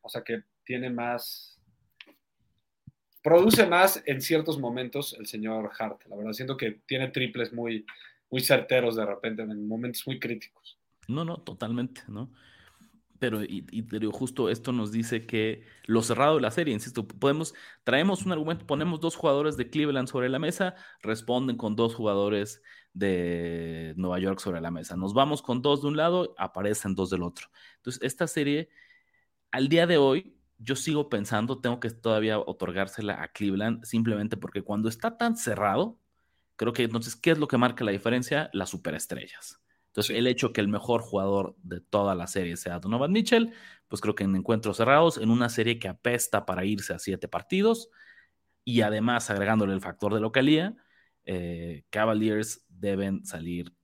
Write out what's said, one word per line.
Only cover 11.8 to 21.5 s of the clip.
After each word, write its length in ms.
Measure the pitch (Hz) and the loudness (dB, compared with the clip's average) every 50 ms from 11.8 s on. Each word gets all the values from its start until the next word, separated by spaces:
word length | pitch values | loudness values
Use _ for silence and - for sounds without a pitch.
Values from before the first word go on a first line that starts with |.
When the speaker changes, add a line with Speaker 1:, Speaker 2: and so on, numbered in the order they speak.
| 123 127 131 - - | -4 -6 -8 -14 -16
Speaker 2:
¿no? 240 | - 104 104 123 127 - _ _ - _ _ - - _ _ - _ _ _ _ _ _ - | -14 -12 -12 -12 -14 -16 _ _ -20 _ _ -20 -20 _ _ -20 _ _ _ _ _ _ -4
Pero, 220 | - 123 110 107 | -2 -2 0 -2
y, 240 | 104 - - 95 - - | -4 -4 -6 -10 -10 -8
y 120 | - 110 113 | -8 -8 -8
te 160 | 113 - 110 | -6 -4 -2
digo, 120 | 110 107 | -2 -2
justo 380 | 101 - 135 123 - - 123 92 | -2 -4 -6 -6 -2 0 0 0
esto 240 | 110 117 117 139 123 | 0 -2 -2 -2 -2
nos 180 | 120 110 104 | -2 -2 -2
dice 340 | 107 113 113 113 123 113 113 | -2 -4 -2 -2 -4 -4 -4
que 380 | 113 - 110 107 110 110 - - - - - _ | -2 -2 0 0 0 -2 -6 -12 -20 -20 -18 _
lo 160 | - 113 113 | 2 2 4
cerrado 340 | 113 113 117 110 135 147 160 | 4 2 2 4 4 4 6
de 60 | 151 | 4
la 100 | 127 110 | 2 2
serie, 220 | 117 - 170 156 117 | 0 0 0 0 0
insisto, 340 | 104 - 127 113 120 107 | -2 -4 -6 -6 -6 -6
podemos, 460 | - - - - 139 143 151 160 156 - - - - - _ _ | -6 -6 0 2 2 2 2 -2 -6 -8 -16 -20 -20 -20 _ _
traemos 400 | - 120 135 165 196 196 180 196 | 2 4 4 4 4 2 2 0
un 80 | 190 180 | -2 -2
argumento, 340 | 156 156 156 170 165 - | -2 -2 -2 -4 -6 -2
ponemos 320 | - 147 143 156 180 170 151 | -2 0 0 0 0 -2 0
dos 160 | 156 165 - | -2 -4 -4
jugadores 400 | - - 160 139 143 147 156 147 | 2 2 4 4 4 4 0 0
de 140 | 127 123 123 | -2 -4 -2
Cleveland 400 | - 151 147 147 139 135 123 117 | 0 0 2 2 2 0 -2 -2
sobre 180 | - 131 123 | -2 -2 0
la 120 | 127 131 135 | 0 0 0
mesa, 360 | 160 156 175 - 190 180 180 - - - - _ | -2 -2 -2 -2 -2 -4 -4 -8 -20 -20 -20 _
responden 540 | - 107 113 110 113 - 120 127 131 131 | -4 -4 -4 -4 0 0 0 2 2 0